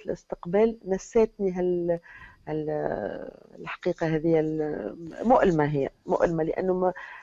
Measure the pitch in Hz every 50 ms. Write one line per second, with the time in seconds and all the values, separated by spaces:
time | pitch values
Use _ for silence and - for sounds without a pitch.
0 | - - - - - - - - - 175 170 202 220 233 220 226 - 185 190 185
1 | - - - 233 220 220 - - 202 190 180 180 180 180 180 175 170 175 170 170
2 | - - - - - - - _ _ - 156 156 151 151 151 151 147 - - -
3 | 104 92 80 78 - - - - - - - - - 160 - - - 180 170 -
4 | 175 160 160 156 147 165 165 160 156 156 156 156 151 151 151 - 208 - - -
5 | 170 160 - - - 220 262 - - 202 170 156 147 147 151 143 135 - - _
6 | _ - 180 - - 175 165 160 160 160 - - 185 185 185 185 185 185 175 -
7 | - - - -